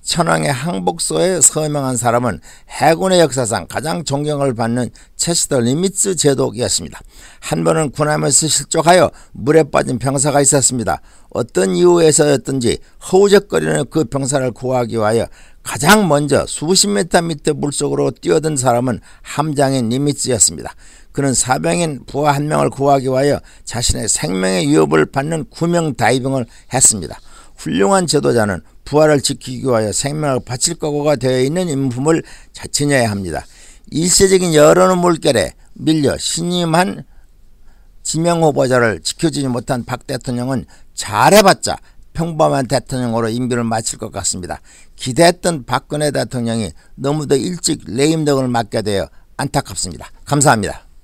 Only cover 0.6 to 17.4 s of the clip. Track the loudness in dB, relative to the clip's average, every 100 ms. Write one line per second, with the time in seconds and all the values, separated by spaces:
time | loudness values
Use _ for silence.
0.6 | -4 -4 -4 -4 -4 -2 0 0 0 0
1.6 | -4 -4 -4 -2 0 2 0 -4 -12 -20
2.6 | -18 0 2 2 2 4 4 2 -2 -4
3.6 | -4 -8 -6 -6 -4 -4 -4 -2 -2 -2
4.6 | -2 -2 -4 -10 -20 -8 -4 -2 0 0
5.6 | 0 0 -2 -2 -4 0 0 2 -2 -2
6.6 | -4 -4 -6 -16 -20 -20 -20 -16 -6 -2
7.6 | 0 0 -2 -2 -2 0 0 0 0 -2
8.6 | -2 0 4 6 4 -2 -20 -8 2 4
9.6 | 4 0 0 -2 -2 0 2 2 4 2
10.6 | 2 -2 -2 -4 -6 -20 -10 -6 -4 -2
11.6 | 0 4 4 6 4 4 4 2 0 -2
12.6 | 0 -2 -6 -18 0 4 6 4 4 -2
13.6 | 0 -2 -2 -2 -2 -4 -2 -2 -2 -4
14.6 | -4 -2 -2 0 2 0 -2 -8 -20 -18
15.6 | -12 -2 4 4 4 2 2 0 0 -6
16.6 | 0 0 2 0 2 0 0 -4